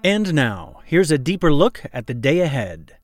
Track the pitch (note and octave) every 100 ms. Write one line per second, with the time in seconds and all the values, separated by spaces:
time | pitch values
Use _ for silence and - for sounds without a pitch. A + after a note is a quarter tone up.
0 | F3+ G#3 G3+ D#3 B2 G2 E2+ - - E3
1 | F3 D3+ B2+ F#3+ E3+ D3 F3+ - - B2+
2 | G#2+ A#2+ C3+ E3+ E3+ C#3 G2 E2 D#2 _